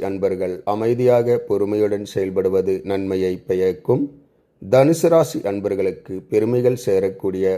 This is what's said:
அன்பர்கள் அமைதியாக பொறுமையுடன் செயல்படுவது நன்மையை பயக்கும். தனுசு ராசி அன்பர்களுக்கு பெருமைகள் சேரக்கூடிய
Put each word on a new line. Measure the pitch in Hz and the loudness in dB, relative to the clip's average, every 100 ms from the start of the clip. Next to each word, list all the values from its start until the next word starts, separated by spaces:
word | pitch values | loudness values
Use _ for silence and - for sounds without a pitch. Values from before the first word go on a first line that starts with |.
அன்பர்கள் | 98 98 95 92 92 90 - | -6 -2 -2 -2 -4 -6 -4
அமைதியாக | 104 113 123 123 120 117 117 | -2 0 2 4 4 2 0
பொறுமையுடன் | - 101 101 104 104 104 101 | 0 -2 0 0 0 -2 -6
செயல்படுவது | 101 95 95 92 95 92 95 | -4 -2 0 0 0 0 -2
நன்மையை | 95 98 95 95 92 90 | -4 -4 -2 -2 -2 -4
பயக்கும். | - 92 92 90 - 127 285 - _ _ _ _ | -4 0 0 -2 -2 -2 -2 -10 _ _ _ _
தனுசு | 95 127 143 160 170 | 2 4 4 4 4
ராசி | 165 151 - | 4 2 -2
அன்பர்களுக்கு | 101 101 98 98 95 - - 92 | -4 -4 -2 -2 -2 -4 -10 -12
பெருமைகள் | - 107 110 123 123 123 - | -2 0 2 2 0 0 0
சேரக்கூடிய | 95 98 95 98 92 95 | 2 2 0 -4 0 0